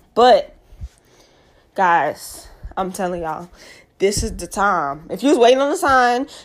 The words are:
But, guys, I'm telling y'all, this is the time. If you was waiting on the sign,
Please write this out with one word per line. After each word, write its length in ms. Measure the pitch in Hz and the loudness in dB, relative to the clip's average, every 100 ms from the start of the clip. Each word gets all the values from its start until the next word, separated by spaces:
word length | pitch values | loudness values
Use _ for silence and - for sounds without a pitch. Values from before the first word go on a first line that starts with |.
| _ | _
But, 420 | 214 247 202 - _ _ - - _ _ _ _ _ _ _ _ | 2 6 4 2 _ _ -18 -18 _ _ _ _ _ _ _ _
guys, 760 | - 180 170 143 - - - - - - | -2 2 2 0 -6 -14 -20 -20 -20 -12
I'm 160 | - 185 | -8 -8
telling 300 | 185 180 175 | -6 -6 -6
y'all, 300 | 160 160 175 - - - _ - | -8 -10 -12 -20 -20 -20 _ -2
this 240 | 196 214 | -2 -2
is 120 | 226 | -8
the 120 | 185 175 | -10 -10
time. 640 | 208 202 175 143 147 170 | -2 -2 0 -4 -8 -12
If 120 | 185 | -2
you 60 | 269 | 0
was 100 | 262 | 4
waiting 220 | 240 262 | 4 4
on 100 | 285 | 0
the 60 | 359 | -2
sign, 500 | 285 262 240 247 285 - | 2 2 2 0 -6 -14